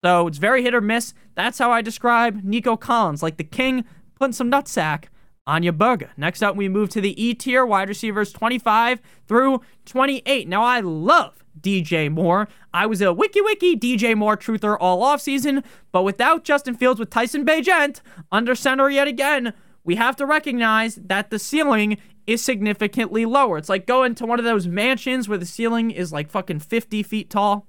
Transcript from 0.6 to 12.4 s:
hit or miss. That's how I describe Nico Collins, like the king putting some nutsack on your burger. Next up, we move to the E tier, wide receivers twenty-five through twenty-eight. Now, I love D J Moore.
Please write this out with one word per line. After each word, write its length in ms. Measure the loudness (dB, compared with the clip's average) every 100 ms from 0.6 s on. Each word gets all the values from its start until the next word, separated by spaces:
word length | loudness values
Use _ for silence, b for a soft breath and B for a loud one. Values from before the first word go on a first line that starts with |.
hit 120 | 2
or 60 | 0
miss. 320 | 0 -2 -4 -14 b
That's 240 | -4 -4 0
how 120 | 0
I 100 | 0
describe 640 | -2 -2 2 4 2 0
Nico 320 | -4 -2 0 -2
Collins, 460 | 0 0 0 -2
like 160 | -4 -6
the 60 |
king 400 | -10 -2 -2 -2 -6 b b _
putting 140 | -4
some 180 | 0 0
nutsack 540 | 0 0 -4 -2 -4 -8 -20 -20 _ -2
on 160 | 0
your 100 | 0
burger. 380 | 2 2 2 -4 -6
Next 260 | -6 0
up, 140 | -2 0
we 120 | -2
move 220 | 0 -2
to 100 | -2
the 220 | -4 -2
E 120 | -4
tier, 300 | -4 0 2
wide 240 | 2 2 0
receivers 440 | -6 -4 -4 -4
twenty-five 680 | -2 -2 -2 2 2 2 -2 b b 0
through 360 | 2 4 0 b b -8
twenty-eight. 600 | 0 0 0 -2 -2 0
Now, 140 | 0
I 160 | 2 0
love 600 | -2 -4 4 4 4 _ _ -8
D 220 | -2 -2
J 260 | 0 -2 0
Moore. 400 | 0 2 2